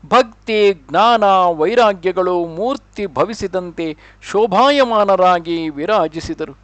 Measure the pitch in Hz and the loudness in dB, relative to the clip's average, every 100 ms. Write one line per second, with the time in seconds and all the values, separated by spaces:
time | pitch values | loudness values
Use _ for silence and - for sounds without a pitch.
0 | 147 226 233 - - 214 202 180 - 160 | 2 2 2 -6 -4 2 2 0 -2 2
1 | 220 233 202 190 180 160 165 240 220 196 | 2 4 4 4 2 0 0 2 2 0
2 | 180 180 185 180 170 160 233 277 _ - | -4 -2 -2 -2 -4 -6 -6 -6 _ -10
3 | 202 127 196 220 196 185 180 165 165 151 | -6 -2 -2 -2 -6 -6 -8 -8 -8 -8
4 | - _ - 202 226 185 269 285 254 220 | -18 _ -6 -2 0 2 2 2 2 2
5 | 202 190 180 180 165 170 160 143 170 214 | 2 4 4 2 -2 -6 -6 -6 -2 -2
6 | 160 160 - 160 151 131 | -2 -6 -10 -10 -10 -14